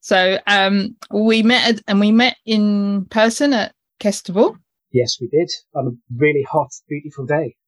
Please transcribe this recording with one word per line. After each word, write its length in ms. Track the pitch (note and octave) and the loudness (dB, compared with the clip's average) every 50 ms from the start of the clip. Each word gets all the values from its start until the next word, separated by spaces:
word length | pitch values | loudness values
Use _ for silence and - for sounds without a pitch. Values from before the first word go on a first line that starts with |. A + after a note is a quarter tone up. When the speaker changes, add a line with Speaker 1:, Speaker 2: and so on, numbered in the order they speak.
Speaker 1:
So, 380 | _ - G#3 F#3 F#3 F#3 F#3+ - - | _ 0 0 2 2 2 0 -2 -2
um, 480 | - G3+ G3 G3 G3 G3+ G3+ F#3+ - - _ - _ | 0 0 2 2 2 0 0 -2 -4 -8 _ -16 _
we 320 | - G#3 G#3+ A3+ A3 A3 G#3+ | -4 0 2 2 2 4 2
met 240 | A3+ B3 A3+ - | 2 2 2 2
at, 140 | A#3 A#3 A3 - | 0 -2 -2 -2
and 120 | - G3+ G3 | -2 0 2
we 120 | G#3 G#3 | 2 4
met 260 | A3 A3+ B3 B3+ - _ _ | 4 4 2 2 -2 _ _
in 600 | A3 A3 G#3+ G#3 G#3 G#3 G3+ G3+ G3+ G3+ G3+ F#3 | -4 -2 0 0 0 0 0 -2 -2 -2 -4 -6
person 480 | - - A3+ G#3+ A#3 A3+ - C#4+ C#4+ C#4 | -2 0 2 2 2 2 0 0 0 0
at 200 | A3 F#3+ - _ _ _ _ _ _ | 0 -2 -6 _ _ _ _ _ _
Kestival. 560 | - G#3 G3 - - - F3 G3 B3+ G4+ A4+ - _ _ _ _ _ _ | -2 -2 -2 -2 -8 -6 0 2 2 2 0 -6 _ _ _ _ _ _
Speaker 2:
Yes, 260 | - B2+ A#2+ - - - | 0 0 0 0 -4 -8
we 80 | B2 | -8
did, 220 | A#2 - D3+ F3 - - - _ _ _ | -2 -2 -2 -2 -2 -6 -14 _ _ _
on 120 | C#3+ B2+ | -6 -6
a 280 | B2+ A#2+ - _ _ A#2+ | -6 -8 -10 _ _ -4
really 280 | A#2 D3 D3+ D3 C#3+ C3+ | 0 0 2 2 0 -2
hot, 260 | - - D#3 C#3 C3 - - _ | 0 -2 -2 -2 -2 -10 -20 _
beautiful 380 | _ D3+ D3 - D3+ - - C3 | _ -12 -10 -10 -14 -14 -12 -6
day. 300 | - D3 D3+ D#3+ - - _ _ | -2 -2 -2 -2 -4 -10 _ _